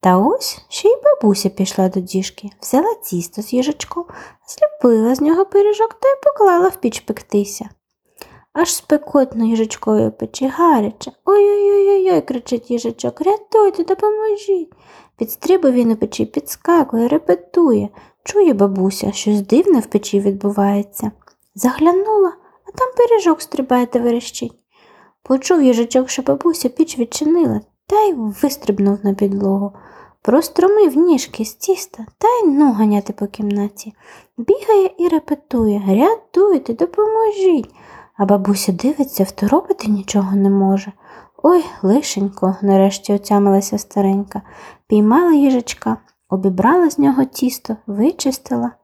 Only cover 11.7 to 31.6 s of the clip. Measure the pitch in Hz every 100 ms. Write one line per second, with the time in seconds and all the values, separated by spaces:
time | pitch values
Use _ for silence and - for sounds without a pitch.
11.7 | 403 392 392 381 339 - 254 - 240 -
12.7 | 240 233 233 240 - 311 415 - 440 415
13.7 | 415 349 381 427 427 427 415 415 381 320
14.7 | _ _ - _ _ 220 - - 370 311
15.7 | 247 233 220 214 - 220 - - - -
16.7 | 339 269 226 233 294 - 349 - - 330
17.7 | 220 202 - - _ - 415 370 214 202
18.7 | 190 190 196 208 202 - 208 196 247 381
19.7 | 302 208 208 202 202 202 196 202 202 202
20.7 | 202 202 - 214 - _ _ _ - 247
21.7 | 254 311 359 415 427 381 - _ _ -
22.7 | - 508 508 480 453 349 311 - - 262
23.7 | 247 247 247 240 233 240 - 233 _ _
24.7 | _ _ _ _ _ - 262 269 349 269
25.7 | 233 233 262 254 - 254 277 349 330 247
26.7 | - 320 - 233 - 302 339 320 214 -
27.7 | _ _ 403 427 302 220 196 285 269 -
28.7 | 202 196 202 208 196 202 196 196 196 202
29.7 | - - - - _ - 254 320 - 359
30.7 | 415 381 262 349 285 - - 220 -